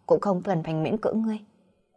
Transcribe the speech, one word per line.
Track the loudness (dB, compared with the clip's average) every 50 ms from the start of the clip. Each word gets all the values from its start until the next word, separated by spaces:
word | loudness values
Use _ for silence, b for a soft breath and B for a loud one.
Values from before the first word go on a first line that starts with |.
| _
cũng | 2 2 2
không | 4 2 0 0
cần | 0 0 -2 0 -2
phải | -2 -2
miễn | -2 0 0 -2 -2
cưỡng | -2 0 0 0
ngươi. | 0 -2 -4 -6 -8 -14 _ _ _ _ _ _ _ _ _